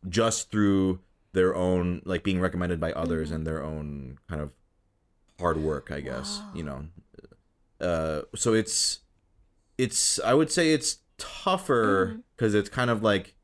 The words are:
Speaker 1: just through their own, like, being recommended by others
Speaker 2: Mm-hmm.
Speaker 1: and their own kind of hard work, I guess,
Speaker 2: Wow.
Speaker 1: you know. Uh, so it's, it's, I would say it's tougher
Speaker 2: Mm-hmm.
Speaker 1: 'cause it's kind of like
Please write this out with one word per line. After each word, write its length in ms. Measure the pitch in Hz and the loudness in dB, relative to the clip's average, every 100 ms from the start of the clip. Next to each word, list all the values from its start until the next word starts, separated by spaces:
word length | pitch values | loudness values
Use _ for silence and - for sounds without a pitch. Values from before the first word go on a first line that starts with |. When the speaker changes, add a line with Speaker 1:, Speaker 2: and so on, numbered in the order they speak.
| 92 | -2
Speaker 1:
just 420 | 87 113 110 - | 0 2 0 -4
through 500 | 107 104 98 95 90 _ _ _ | 2 4 4 2 0 _ _ _
their 220 | 92 92 87 | 2 2 4
own, 440 | 92 90 90 87 | 2 2 0 -4
like, 180 | - 90 | -4 -4
being 180 | 101 92 | 0 0
recommended 380 | 90 90 87 85 | 0 0 -2 -2
by 140 | 80 | -2
others 360 | - 85 82 78 | -4 -2 -2 -2
Speaker 2:
Mm-hmm. 80 | 80 | -4
Speaker 1:
and 100 | 80 | -4
their 160 | 80 | -6
own 540 | 73 78 73 71 65 65 _ | -6 -8 -8 -10 -12 -16 _
kind 120 | 80 | -8
of 80 | 73 - _ _ _ _ _ _ _ _ | -8 -12 _ _ _ _ _ _ _ _
hard 160 | 85 80 | -2 0
work, 320 | 78 73 - | -2 -4 -6
I 100 | 71 | -10
guess, 380 | 67 62 67 - | -8 -8 -8 -10
Speaker 2:
Wow. 120 | - | -12
Speaker 1:
you 80 | - | -10
know. 240 | 78 67 76 - _ - - _ _ _ _ _ | -10 -10 -12 -18 _ -20 -20 _ _ _ _ _
Uh, 420 | 90 85 80 76 - - | -2 0 0 -4 -6 -4
so 160 | - | 2
it's, 460 | 110 110 - - - _ _ _ _ _ _ _ _ | 2 2 0 -2 -4 _ _ _ _ _ _ _ _
it's, 440 | 123 - - - | -2 0 0 0
I 140 | - | 2
would 160 | 131 156 | 4 4
say 200 | - 165 | 2 4
it's 260 | 156 - - _ _ | 2 0 -6 _ _
tougher 880 | - - - 185 - 123 107 98 - | -16 -6 -2 -2 2 2 4 4 2
Speaker 2:
Mm-hmm. 100 | 220 - _ | -2 -14 _
Speaker 1:
'cause 180 | 113 | 2
it's 140 | 104 101 | 2 0
kind 200 | - 123 | -2 0
of 120 | 113 | 2
like 320 | 110 101 90 _ | 4 2 0 _